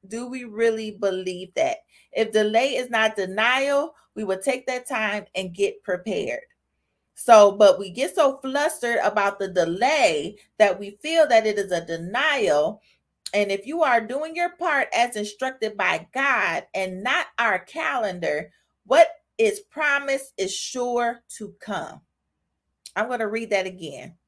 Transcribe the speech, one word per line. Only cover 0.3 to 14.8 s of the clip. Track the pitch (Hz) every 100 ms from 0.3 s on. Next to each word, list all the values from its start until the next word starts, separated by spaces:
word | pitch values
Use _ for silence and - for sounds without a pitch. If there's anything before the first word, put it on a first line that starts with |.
| 254
really | 240 208 233 220 220
believe | 190 196 185 185 180 180
that? | - 135 - _ _ _
If | - 214
delay | 214 214 214 269
is | 240 254
not | 226 220
denial, | 214 185 190 226 262 277 277 320 - _ -
we |
would | 208 190
take | 269 254 262
that | 247 247
time | 233 214 208 202 185
and | 185
get | 170 196 -
prepared. | - 180 220 175 - 120 - _ _ _ _ _ _
So, | - - 220 202
but | 196 208 180
we | 196
get | 170 269
so | - 285 269
flustered | 269 269 302 - 240 233
about | - 208 196 196
the | 196
delay | 180 165 180 247 302 220 156 156 - _ _
that | 208 185
we | 202 202
feel | 302 330 302
that | 226 214
it | 208
is | 196
a | 175
denial. | 165 165 170 226 302 285 196 147 156 214 _ _ _ _ -
And | 202 202
if | 196 214
you | 320
are | 302 233
doing | 214 262 311
your | 320 349 349
part | 349 285